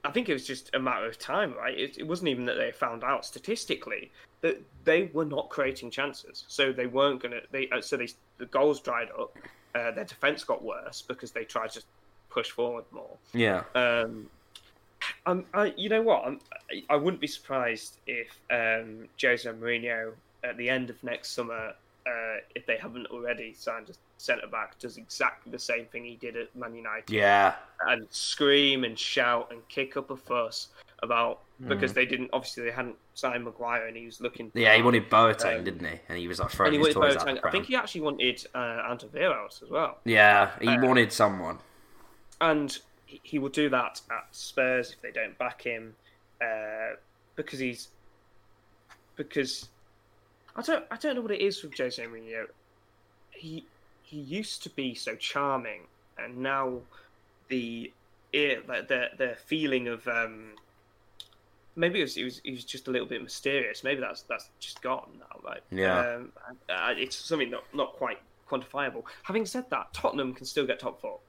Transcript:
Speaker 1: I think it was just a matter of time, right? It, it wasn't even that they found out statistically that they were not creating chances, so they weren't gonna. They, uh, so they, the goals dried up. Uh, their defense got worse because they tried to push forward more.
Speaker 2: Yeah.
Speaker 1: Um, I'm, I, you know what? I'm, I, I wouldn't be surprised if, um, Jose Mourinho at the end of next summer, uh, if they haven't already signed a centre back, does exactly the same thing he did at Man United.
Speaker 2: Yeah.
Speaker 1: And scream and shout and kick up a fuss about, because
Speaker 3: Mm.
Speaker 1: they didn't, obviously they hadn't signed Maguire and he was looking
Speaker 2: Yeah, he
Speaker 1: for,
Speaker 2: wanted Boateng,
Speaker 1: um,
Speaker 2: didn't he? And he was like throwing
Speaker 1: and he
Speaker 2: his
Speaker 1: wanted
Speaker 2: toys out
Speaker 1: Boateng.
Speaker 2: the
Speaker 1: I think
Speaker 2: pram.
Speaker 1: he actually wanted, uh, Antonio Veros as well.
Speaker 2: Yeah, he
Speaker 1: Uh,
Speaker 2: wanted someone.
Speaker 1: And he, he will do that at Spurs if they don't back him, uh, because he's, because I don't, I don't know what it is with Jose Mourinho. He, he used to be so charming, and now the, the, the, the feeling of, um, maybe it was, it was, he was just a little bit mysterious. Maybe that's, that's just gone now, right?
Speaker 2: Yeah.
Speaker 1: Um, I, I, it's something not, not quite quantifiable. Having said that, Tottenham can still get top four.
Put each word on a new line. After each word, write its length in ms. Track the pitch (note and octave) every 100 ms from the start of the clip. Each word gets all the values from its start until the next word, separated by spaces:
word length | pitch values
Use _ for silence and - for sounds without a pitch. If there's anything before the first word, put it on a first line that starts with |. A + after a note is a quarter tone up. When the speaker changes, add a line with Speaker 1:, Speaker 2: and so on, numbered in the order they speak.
Speaker 1:
I 80 | C#3+
think 180 | A#3+ A3+
it 40 |
was 120 | C#3 -
just 280 | C3 - C3+
a 40 |
matter 260 | C3 A2+ A2
of 120 | A2
time, 340 | - E3 F#3+ A2+
right? 220 | A#2 -
It, 200 | C3+ -
it 60 | D#3
wasn't 220 | B2+ E3
even 160 | B2 B2
that 100 | -
they 160 | A#2+
found 320 | - B2 A#2
out 220 | A#2+ B2+ -
statistically 840 | D#3+ - A3+ - D3+ - G#2+ - - - _
that 200 | E3 - - -
they 260 | - E3 F#3+
were 120 | D3+ D#3
not 240 | C#3+ -
creating 420 | - C3+ C3 A#2+
chances, 540 | - C#3+ C3 - - -
so 240 | - C3+
they 140 | B2+ B2
weren't 340 | B2+ C#3+ C3
gonna. 200 | A#2+ A#2 -
They, 180 | C3+ C3+
uh, 120 | B2+
so 160 | - C3
they, 100 | A#2+ - _ -
the 80 | -
goals 320 | C3+ D3 C#3
dried 300 | - A#2+ A#2 -
up. 160 | A2+ - - - _
Uh, 180 | A#2+ A#2
their 120 | A2 -
defense 380 | - C#3 D3+
got 200 | - -
worse 380 | A2 F#2+ - -
because 300 | - - A#2+
they 120 | -
tried 280 | A2 A#2+ A2
to 120 | A2+ - _ _ _ _
push 200 | B2 A2+
forward 340 | - A#2+ A#2 -
more. 260 | - - - _
Speaker 2:
Yeah. 300 | A#2 A2 F#2 E2+ B2+
Speaker 1:
Um, 520 | B2 A#2 A2+ A2+ - - _ - - _ _ _ - - -
I'm, 200 | F3+ F3+
I, 200 | G3+ G#3 -
you 120 | G3
know 120 | A3
what? 240 | A3+ D3+ B2+
I'm, 140 | C#3 _ - -
I, 220 | F2+ -
I 20 | D3
wouldn't 260 | D#3+ F#3
be 60 | D3
surprised 680 | - - C3+ A#2+ A2 - - -
if, 320 | A#2+ A#2 - _
um, 580 | A#2+ A2+ A2+ A2+ A2 A2 -
Jose 260 | C3 A#2+ A#2+
Mourinho 680 | A2+ A#2 A#2 A#2+ A2+ A2+ A2 _ _
at 140 | B2 A#2
the 120 | B2
end 200 | C3 B2
of 140 | A#2
next 280 | B2+ A#2 -
summer, 420 | - A#2 A2+ A2 - _ _ B2+
uh, 300 | A#2 A2+ G#2+ - A2+
if 100 | -
they 120 | A2+
haven't 300 | B2+ A#2+ A#2+
already 460 | A#2+ A#2+ A2+ A2+
signed 360 | - - A2+ G#2+
a 40 | F3 _ _
centre 300 | - A#2+ G#2+
back, 320 | A2+ G#2 -
does 180 | B2 A2
exactly 540 | A2+ - C3 - A#2+
the 80 | A#2+
same 260 | - A#2 A#2
thing 180 | A#2+ A#2+
he 100 | A#2
did 220 | A#2+ A#2
at 180 | A2 B2+
Man 180 | A#2 A#2
United. 340 | A2+ A2 A2
Speaker 2:
Yeah. 420 | A2 G2+ G2+ G2 - - - E2
Speaker 1:
And 200 | A#2+ A2
scream 720 | - - - C#3+ C#3+ C#3 C3+
and 140 | A#2+ A2
shout 540 | - C#3 A#2+ A#2+ A#2+
and 160 | A#2 -
kick 300 | - C3+ C#3+
up 120 | C3
a 60 | B2+
fuss 540 | - B2 A2+ - - - - -
about, 380 | A2+ A#2+ A#2 - - - B2+
because 240 | C3+ B2+
Speaker 3:
Mm. 40 | A#2
Speaker 1:
they 100 | B2+
didn't, 240 | B2 B2
obviously 300 | C3 B2+ -
they 80 | A#2
hadn't 240 | A#2+ B2 - _
signed 300 | - C3 A#2+
Maguire 420 | A#2+ A2 A#2 A#2 A2+
and 80 | A2+
he 100 | A#2
was 140 | -
looking 300 | A#2+ - A2+ A#2+
Speaker 2:
Yeah, 180 | A2
he 60 | A2
Speaker 1:
for, 60 | A#2+
Speaker 2:
wanted 240 | A#2 G2+
Boateng, 500 | A2 A2+ G#2+ F#2+ E2+
Speaker 1:
um, 40 | F#2
Speaker 2:
didn't 200 | E2 E2
he? 140 | E2 -
And 80 | F2
he 100 | F2
was 120 | F2+
like 100 | E2+
throwing 240 | - G2
Speaker 1:
and 80 | D3
he 60 | D#3
Speaker 2:
his 80 | -
Speaker 1:
wanted 120 | C#3+
Speaker 2:
toys 80 | C#3
out 60 | C#3
Speaker 1:
Boateng. 140 | C3
Speaker 2:
the 60 | -
Speaker 1:
I 40 |
think 120 | G3
Speaker 2:
pram. 0 | G3+
Speaker 1:
he 100 | B3+
actually 260 | A3 F3
wanted, 440 | D3+ C#3 B2+ B2 - B2+
uh, 20 | A#2+ A#2 A#2
Antonio 240 | B2 A#2
Veros 480 | C#3 F3+ B2+ G2+ -
as 80 | A#2
well. 280 | C#3+ D#3 - A#2
Speaker 2:
Yeah, 460 | A2 G#2 G2+ G2+ -
he 80 | A2+
Speaker 1:
Uh, 160 | B2 B2+
Speaker 2:
wanted 260 | B2+ A2
someone. 460 | - G#2 F#2+ E2 F2 - - - - - - - -
Speaker 1:
And 360 | E3 D3+ C#3+ - _ _ -
he, 140 | C#3
he 160 | - D3+
will 100 | C#3
do 200 | C#3+ D3
that 320 | B2+ A#2+ - -
at 140 | A#2 -
Spurs 600 | - - - B2+ B2+ A#2+
if 100 | -
they 100 | A2+
don't 260 | A#2 A2 -
back 240 | B2 -
him, 340 | A#2+ A2+ A2+ A2 _ _ _ _
uh, 540 | A#2 A2 G#2+ A2 A2+ - _ _ _ -
because 240 | D3+ C3+
he's, 300 | C3 A#2 - _ - _ _ - _ _ _ _ _ - _ -
because 540 | D3+ D3 C3 - - _ _ _ _ _ _ _ - -
I 60 |
don't, 240 | B3 E4 -
I 60 | A#3
don't 180 | D4+ B3
know 60 |
what 100 | A3+
it 100 | -
is 200 | G3 -
with 140 | D#3 -
Jose 240 | B2+ B2+
Mourinho. 420 | A#2 A2+ A2+ A2+ G#2+ - _ _ _ _ _ _ _
He, 340 | - D#3+ D#3+ C4+ _ _ _
he 140 | - D3+
used 460 | C#3 F#3 G#3+ -
to 60 | D3
be 220 | - C3 A#2+
so 200 | - A2+
charming, 640 | - C#3+ C#3+ C3+ A#2 G2 - _ _ -
and 200 | A#2 B2
now 420 | C3+ C3+ C3 B2 B2 - - _ _ _ _
the, 420 | C3 A#2 A#2 - _ _ _ _
the, 280 | D3 D3 A#2 -
the, 420 | A#2+ - C3 B2 -
the 180 | B2+ A2+ -
feeling 420 | D#3 D3+ C3 A#2+
of, 180 | A#2 B2
um, 440 | A#2 A2+ A2 A2 G#2 _ _ _ _ _ _ - _ _ _ - -
maybe 220 | E3+ F#3+
it 40 |
was, 140 | C#3 -
it 60 | B2
was, 160 | A#2+
he 80 | -
was 120 | B2+ -
just 220 | C3+ -
a 40 |
little 160 | B2+ -
bit 140 | A#2+
mysterious. 600 | - - C#3 C#3 A#2+ A2
Maybe 180 | C3 C#3
that's, 220 | A#2 E2+
that's 260 | - A2+ - _
just 220 | - -
gone 280 | B2+ C3 - -
now, 200 | - -
right? 180 | - - _
Speaker 2:
Yeah. 280 | F#2 F#2+ F2+ G2+ A#2+
Speaker 1:
Um, 160 | B2 - - B2 -
I, 40 |
I, 180 | F2+ G#2
it's 220 | - C3 -
something 340 | - D#3+ A#2+
not, 140 | A#2 -
not 200 | C#3+ -
quite 260 | - B2+ A#2+ _ _ -
quantifiable. 540 | C3+ B2+ C#3 C3+ A#2 - -
Having 220 | - G3+ G#3+
said 240 | B3 B3
that, 240 | C3 -
Tottenham 400 | - - - C3
can 120 | B2+ B2+
still 200 | - C#3+
get 140 | -
top 200 | B2 -
four. 180 | A#2 F#2